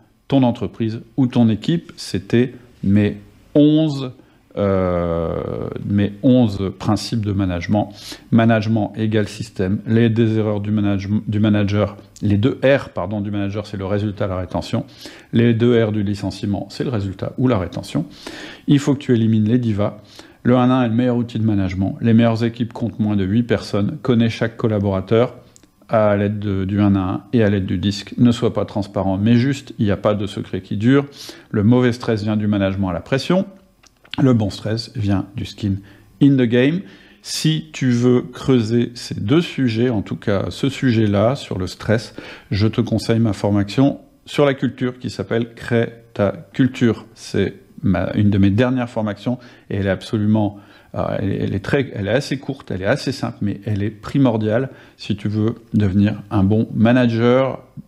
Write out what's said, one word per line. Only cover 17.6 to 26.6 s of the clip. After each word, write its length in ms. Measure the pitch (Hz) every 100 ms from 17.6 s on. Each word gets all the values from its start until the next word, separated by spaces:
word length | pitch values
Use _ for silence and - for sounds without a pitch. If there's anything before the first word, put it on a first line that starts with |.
| 87 - - - - - - - - - -
Il 120 | 143
faut 140 | 147
que 60 | 131
tu 140 | -
élimines 360 | 117 110 110 107
les 80 | 123
divas. 400 | 113 101 104 - - - - -
Le 120 | 120 127
un 160 | 123
un 140 | 127 117
est 20 |
le 80 | 117
meilleur 220 | 127 120
outil 220 | 117 113
de 60 | 110
management. 520 | 98 92 92 95 -
Les 140 | 117
meilleures 300 | 113 117 110 117
équipes 260 | 117 117
comptent 280 | - 117 -
moins 180 | 107 104
de 80 | 95
huit 180 | 113
personnes. 540 | 117 104 - 104 101 -
Connais 280 | - 117 117
chaque 280 | - 113 -
collaborateur 800 | 113 104 101 95 95 113 127 - - _ _ _ -
à 280 | 110 107 101
l'aide 240 | 104 104
de, 260 | 104 95